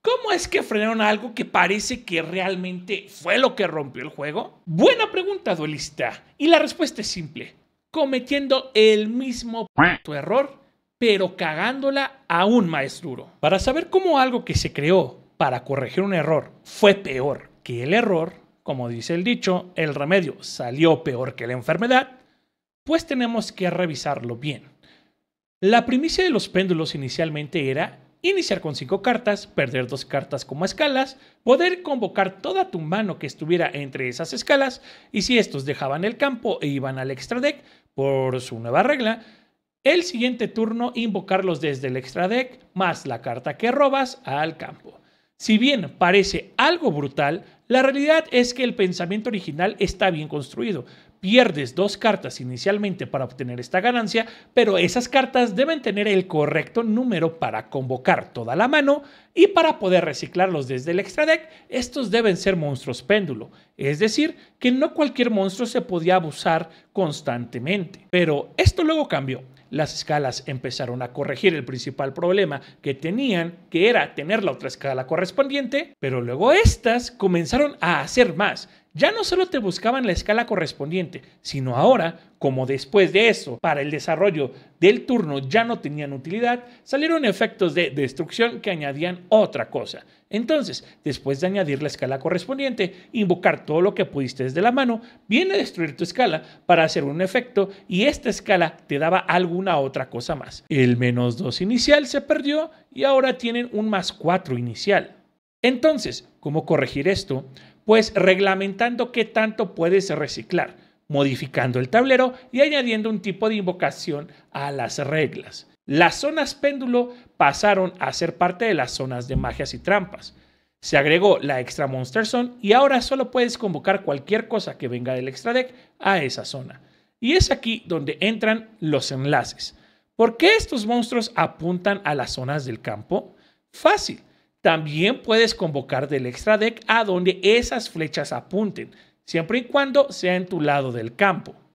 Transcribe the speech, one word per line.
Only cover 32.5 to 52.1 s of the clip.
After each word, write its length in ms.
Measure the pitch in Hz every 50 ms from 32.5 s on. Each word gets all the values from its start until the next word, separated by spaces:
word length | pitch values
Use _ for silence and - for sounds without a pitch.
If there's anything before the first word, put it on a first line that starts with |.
| 370 381 370 370
tu 100 | - 170
mano 400 | 156 151 180 214 220 190 151 -
que 80 | -
estuviera 420 | 135 - - 156 151 175 175 165 143
entre 380 | - 143 143 135 135 135 127 123
esas 240 | 120 123 165 160 262
escalas, 480 | 226 - - 294 277 269 262 247 - - - - - _ _
y 120 | - 214 208
si 140 | - 247
estos 280 | 233 208 - - 143 131
dejaban 380 | 143 135 - 143 135 139 156 180
el 140 | 220 240
campo 420 | 240 285 277 262 233 - 226 180 -
e 60 | 160
iban 320 | 147 139 135 131 131 131 131
al 120 | 131 135
extra 280 | 135 127 - - 233 247
deck, 240 | 254 294 294 - _ _ _ _ _ _ _
por 440 | - 135 139 135 135 131 131 127 127
su 180 | 123 - 123 113
nueva 240 | 117 117 123 165 208
regla, 400 | 262 302 269 233 214 226 233 - - - _ _ _ _ _ _ _ _ _ _
el 200 | 262 330 359 349
siguiente 440 | 359 - 226 240 254 247 240 220
turno 440 | 196 - 226 226 220 226 233 240 247 -
invocarlos 680 | 233 233 226 190 196 180 - 190 190 190 185 165 143
desde 260 | 156 151 139 131 139
el 100 | 131 127
extra 300 | 131 127 - - 175 175
deck, 320 | 185 226 254 254 254 - - _ _ _
más 320 | 185 190 175 156 - -
la 160 | 139 123 117 -
carta 340 | 127 117 120 - 151 143
que 140 | - 220 233
robas 500 | 247 285 285 277 269 269 262 254 - - _
al 320 | - 135 143 156 165 156
campo. 420 | - - - 156 - _ - - - _ _ _ _ _ _ _
Si 200 | _ - - 214
bien 380 | 214 247 277 285 233 165 135 -
parece 560 | - 180 175 185 202 185 190 - 165 - - _
algo 340 | - 254 302 349 339 330 226
brutal, 520 | 156 147 151 135 - - 147 143 160 196 - - _ _ _
la 140 | _ 233 262
realidad 440 | 262 269 269 277 277 302 311 320 320 -
es 220 | - 247 247 247 -
que 100 | - 254
el 120 | 240 -
pensamiento 540 | - 196 180 175 - 175 170 196 214 214 247
original 460 | 233 190 - - 139 156 180 208 - -
está 320 | 202 175 - - 208 190
bien 160 | 170 151 151
construido. 580 | 151 147 147 131 - - 220 240 233 196 135 - - - - _ _ _ _
Pierdes 560 | - 185 220 254 247 214 160 147 139 117 -
dos 220 | 170 196 202 202
cartas 440 | - - 220